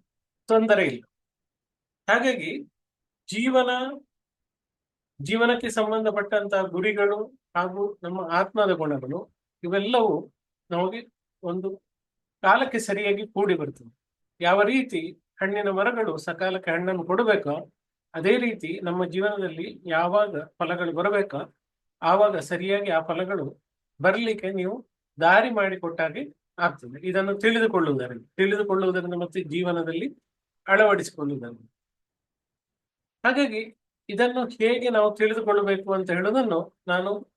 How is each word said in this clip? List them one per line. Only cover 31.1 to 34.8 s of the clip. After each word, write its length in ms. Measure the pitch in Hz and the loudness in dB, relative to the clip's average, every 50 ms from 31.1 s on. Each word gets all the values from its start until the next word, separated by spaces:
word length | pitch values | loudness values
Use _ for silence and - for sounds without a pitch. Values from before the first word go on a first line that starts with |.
| - - 147 143 147 131 117 117 117 113 113 - _ _ _ _ _ _ _ _ _ _ _ _ _ _ _ _ _ _ _ _ _ _ _ _ _ _ _ _ _ _ - | -8 -6 -6 -6 -6 -6 -8 -12 -16 -18 -20 -20 _ _ _ _ _ _ _ _ _ _ _ _ _ _ _ _ _ _ _ _ _ _ _ _ _ _ _ _ _ _ 0
ಹಾಗಾಗಿ 520 | 240 262 277 285 254 214 214 226 - - _ _ _ _ _ _ - | 0 2 2 2 0 0 -4 -8 -8 -12 _ _ _ _ _ _ -6
ಇದನ್ನು 360 | 202 202 240 247 247 254 247 | 0 2 2 2 2 0 -4
ಹೇಗೆ 440 | 240 240 - 220 226 247 254 | -4 -2 0 2 2 2 2